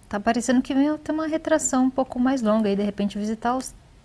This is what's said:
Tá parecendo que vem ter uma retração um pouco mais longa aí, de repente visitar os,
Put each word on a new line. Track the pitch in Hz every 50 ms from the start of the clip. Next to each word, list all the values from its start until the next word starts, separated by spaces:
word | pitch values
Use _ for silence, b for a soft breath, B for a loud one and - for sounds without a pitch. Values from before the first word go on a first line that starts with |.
| - -
Tá | - 208
parecendo | 208 233 226 240 226 - 247 254
que | 262 - 285
vem | 269 277 302 302 302
ter | - -
uma | 311 311 320
retração | 311 311 320 320 320 320 294 311 - - 254 254
um | 262
pouco | - - 262 - - 247
mais | 247 262 269 269
longa | 226 214 214 226 220 202
aí, | 202
de | 196
repente | 208 202 202 - 202 202 196 208
visitar | 208 214 226 220 - 240 247
os, | 262 254 - - - - - - -